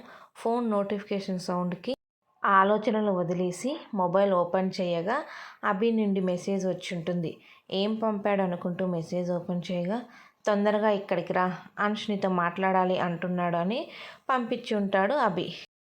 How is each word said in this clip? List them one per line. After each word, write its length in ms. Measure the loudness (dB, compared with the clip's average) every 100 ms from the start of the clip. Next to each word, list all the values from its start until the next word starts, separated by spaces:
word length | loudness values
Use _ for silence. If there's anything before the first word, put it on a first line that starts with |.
| -8 -20 -20
ఫోన్ 360 | -6 -2 0 0
నోటిఫికేషన్ 680 | 0 0 -4 -4 -4 -4 -4
సౌండ్కి 560 | -2 -2 -2 -4 -6 -8 _ _ _ _
ఆలోచనలు 680 | 4 6 6 4 2 0 2
వదిలేసి 680 | 0 0 0 -2 -2 -6 -6 -6
మొబైల్ 380 | -2 2 4 4
ఓపెన్ 380 | 4 2 0 0 -2
చేయగా 440 | -2 -2 -2 -2 -4 -12 -18 -6
అభి 280 | -2 0 2
నుండి 280 | 2 2 2
మెసేజ్ 460 | 0 -2 -2 -2 0
వచ్చి 300 | -4 -6 -6
ఉంటుంది. 400 | -2 -2 -4 -6 -16 -20 -8
ఏం 240 | -2 -2
పంపాడు 480 | 0 -2 0 0 2
అనుకుంటూ 440 | 2 0 -4 -2 -2
మెసేజ్ 440 | -2 -2 -4 -2
ఓపెన్ 320 | -2 -2 -4 -4
చేయగా, 300 | -4 -2 -4 -6 -16 -20 _ 0
"తొందరగా 440 | 2 4 4 4
ఇక్కడికి 420 | 2 0 -2 0
రా, 260 | 2 2 -2 -8 -2
అంష్ 320 | -2 0 -2
నీతో 180 | 0 2
మాట్లాడాలి 680 | 2 2 2 2 4 4 2
అంటున్నాడు" 580 | 0 -2 -2 0 0 0
అని 320 | 0 -2 -6 -12 -18 -12 -2
పంపించి 460 | -2 0 -4 -2 -2
ఉంటాడు 380 | 2 2 2
అభి. 380 | 2 2 0 -4 -8 -16 _ _